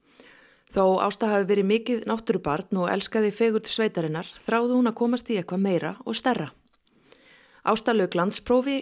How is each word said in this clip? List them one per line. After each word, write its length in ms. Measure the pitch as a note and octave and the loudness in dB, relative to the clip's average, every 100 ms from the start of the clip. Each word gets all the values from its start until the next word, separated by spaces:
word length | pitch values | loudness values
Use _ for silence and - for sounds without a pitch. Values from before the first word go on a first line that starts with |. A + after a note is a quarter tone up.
| _ _ - - - _ _ | _ _ -20 -20 -20 _ _
Þó 320 | - F#3+ F#3+ | 2 2 4
Ásta 240 | G3+ - A3+ | 0 -2 0
hafi 160 | G3+ F#3+ | 0 2
verið 180 | G#3 F#3+ | 2 2
mikið 400 | A3 A3+ A#3+ G#3+ | 0 0 -4 -2
náttúrubarn 720 | A3 A3 F#3+ E3 D3 - F#3+ | -4 -2 -2 -2 -4 -2 -2
og 80 | F3 | 0
elskaði 400 | F#3+ - A3+ G#3+ G#3 | 0 -2 0 0 2
fegurð 320 | A3+ A3 G#3+ | 0 0 -2
sveitarinnar, 640 | - A3 G3 D#3+ D#3 - - - | -2 -2 -2 -4 -4 -8 -14 -2
þráði 320 | A#3 A#3+ B3 | 0 2 2
hún 100 | B3 | 2
að 100 | A3 | 2
komast 320 | A#3+ A#3+ - | 0 -2 -2
í 20 | E4 | -4
eitthvað 300 | C4+ - G3 | -2 -2 0
meira 280 | F3 D#3 F#3+ - | 0 -2 -8 -8
og 100 | A3+ | -4
stærra. 320 | C4 A3+ C#3+ - _ _ _ _ _ _ _ - _ _ - | -2 -2 -4 -12 _ _ _ _ _ _ _ -20 _ _ -2
Ásta 240 | G#3+ A3 | 0 2
lauk 240 | A3 F3+ F3+ | 2 2 0
landsprófi 640 | F3+ - - B3 C4 C4+ | 0 -2 2 2 2 -2